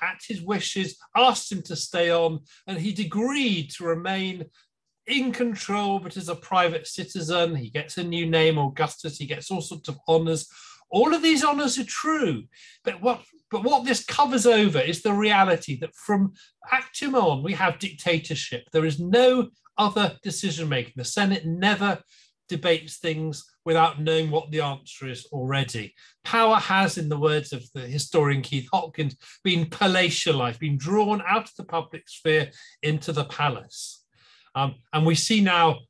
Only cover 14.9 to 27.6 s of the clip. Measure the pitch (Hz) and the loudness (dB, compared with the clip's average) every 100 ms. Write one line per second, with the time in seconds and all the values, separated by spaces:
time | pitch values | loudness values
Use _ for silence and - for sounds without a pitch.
14.9 | 170 214 202 214 202 190 190 - 127 160 | -2 -2 0 4 4 4 2 0 -8 -8
15.9 | - - 202 196 - - _ - 262 262 | -10 -2 2 2 -2 -18 _ -2 -2 -2
16.9 | - 285 262 190 135 165 170 185 - - | -6 0 2 2 2 -2 0 0 -2 -8
17.9 | 151 175 165 165 156 - 123 - 160 160 | -6 -2 -2 -2 -8 -6 -10 -4 -2 0
18.9 | 147 175 233 254 254 240 - _ - 208 | -2 2 4 6 4 0 -6 _ -2 0
19.9 | 208 185 - 196 - 196 151 156 131 120 | 2 0 -2 -8 -6 -4 -4 -4 -4 -4
20.9 | 131 120 202 196 190 160 170 202 190 202 | -8 -6 0 0 0 -2 -2 0 0 0
21.9 | 170 - _ _ _ _ 165 175 160 160 | -2 -8 _ _ _ _ -4 0 0 -2
22.9 | - 170 156 160 143 - _ 165 160 160 | -8 -6 -4 -6 -8 -14 _ 0 4 4
23.9 | 147 156 160 160 156 156 151 143 139 - | 2 0 0 2 -2 -2 -4 -4 -6 -12
24.9 | - 131 117 - 139 127 139 131 117 101 | -14 -12 -12 -10 -8 -2 -2 -2 -6 -10
25.9 | - - _ - 233 220 214 - 190 196 | -14 -20 _ -2 2 4 4 2 2 2
26.9 | 180 151 147 151 151 147 127 | 0 -4 0 2 0 -2 -10